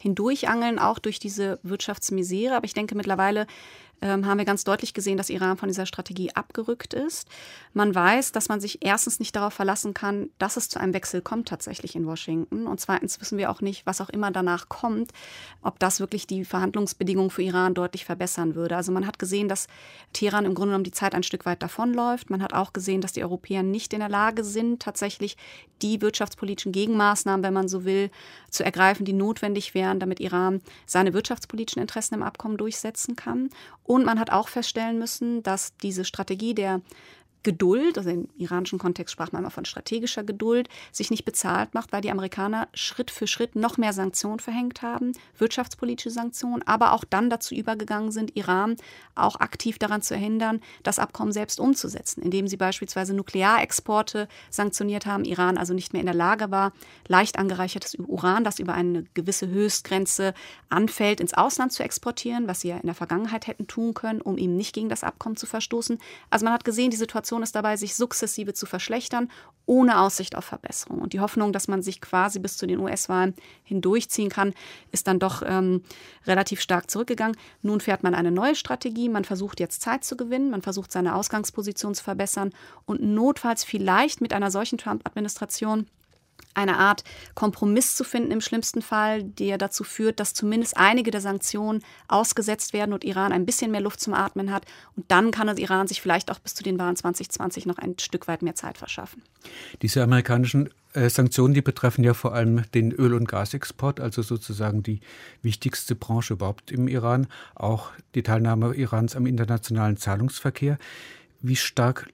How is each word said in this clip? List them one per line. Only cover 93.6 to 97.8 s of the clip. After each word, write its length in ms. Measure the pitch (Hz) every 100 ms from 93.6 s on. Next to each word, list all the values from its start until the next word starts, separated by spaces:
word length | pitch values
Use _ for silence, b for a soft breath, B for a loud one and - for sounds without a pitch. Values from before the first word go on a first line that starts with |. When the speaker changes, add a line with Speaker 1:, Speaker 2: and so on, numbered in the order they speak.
| 220
Speaker 1:
mehr 100 | 214
Luft 200 | 202 -
zum 140 | -
Atmen 380 | 196 196 196 196
hat. 120 | 196 B B B -
Und 140 | -
dann 200 | 180 226
kann 160 | 220 214
das 120 | 202
Iran 280 | 190 190 190
sich 140 | -
vielleicht 280 | 185 175 -
auch 80 | 190
bis 160 | -
zu 80 | -
den 160 | 196 185
Wahlen 180 | 180 175
zwanzig 340 | 175 175 180
zwanzig 360 | - 175 - 180
noch 120 |
ein 200 | 175